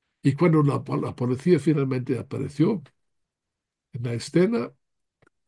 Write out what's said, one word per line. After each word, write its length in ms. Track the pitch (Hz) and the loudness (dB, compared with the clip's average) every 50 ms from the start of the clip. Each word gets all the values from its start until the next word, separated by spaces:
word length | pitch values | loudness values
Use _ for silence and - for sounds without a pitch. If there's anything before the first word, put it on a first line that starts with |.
| _ _ _ _ - | _ _ _ _ -2
Y 100 | 143 135 | -2 0
cuando 300 | 143 170 175 160 156 147 | 2 2 4 4 4 4
la 200 | 143 127 123 120 | 2 2 -2 -4
po-, 140 | - 135 143 | -4 -4 -4
la 180 | 139 127 - | -4 -4 -6
policía 440 | - 127 123 127 120 - 175 180 151 | -4 -4 -4 -4 -2 2 2 2 4
finalmente 580 | 139 165 151 143 139 135 131 127 123 - 131 113 | 4 2 0 0 0 -2 -2 -4 -4 -4 -4 -6
apareció 640 | 110 - - 117 143 143 - - 151 202 226 180 - - _ _ _ _ _ _ _ _ _ _ _ _ _ _ _ _ _ _ _ _ - | -6 -8 -8 -8 -8 -6 -2 0 0 0 0 -2 -6 -12 _ _ _ _ _ _ _ _ _ _ _ _ _ _ _ _ _ _ _ _ -12
en 100 | 120 120 | -8 -6
la 100 | 123 117 | -6 -6
escena, 580 | 117 - - - 165 180 202 233 226 - - - _ _ _ _ _ _ _ _ _ _ _ _ _ _ | -6 -4 -2 2 2 2 2 0 -2 -4 -6 -10 _ _ _ _ _ _ _ _ _ _ _ _ _ _